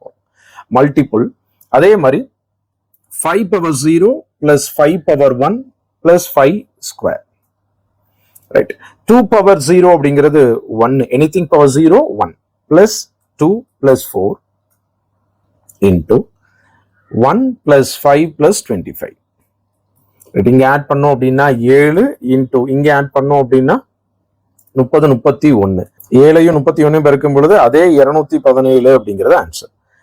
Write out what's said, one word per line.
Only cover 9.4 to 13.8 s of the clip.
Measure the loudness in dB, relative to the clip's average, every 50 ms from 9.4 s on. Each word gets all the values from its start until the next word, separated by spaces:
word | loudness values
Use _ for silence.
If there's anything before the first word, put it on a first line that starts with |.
| 4 2 2 2 0
ஜீரோ | 0 2 4 4 4 4
அப்படிங்கிறது | 2 0 0 0 2 2 2 4 2 2 2 0 -2 -6
ஒன். | -6 -4 -2 -2 0 0 -2 -2 -2
எனிதிங் | -2 0 0 0 -2 -4 -4
பவர் | 0 0 2 2 2 2
ஜீரோ | 2 2 2 2 2 0 0 -4
ஒன் | -6 -8 -8 -10 _ _ _ _ _ _ 0
பிளஸ் | 2 2 2 2 0 -6 -16 _ _ _ _ _ _
டூ | -4 -2 -2 -2 -4 -8 _ _ _